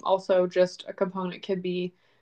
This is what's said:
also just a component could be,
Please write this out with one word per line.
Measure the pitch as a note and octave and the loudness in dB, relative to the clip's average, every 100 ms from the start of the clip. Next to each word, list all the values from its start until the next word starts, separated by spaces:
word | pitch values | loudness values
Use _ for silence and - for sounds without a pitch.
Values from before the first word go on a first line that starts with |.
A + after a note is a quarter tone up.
| - | 0
also | F#3+ - F#3 F3+ | 0 2 2 4
just | F#3 F3+ - - | 4 2 0 -12
a | |
component | - F#3+ F#3 F#3 F3 | -2 -2 -2 -6 -6
could | - F#3 | -4 -4
be, | F3+ F3+ F3+ - _ _ | -2 -4 -4 -8 _ _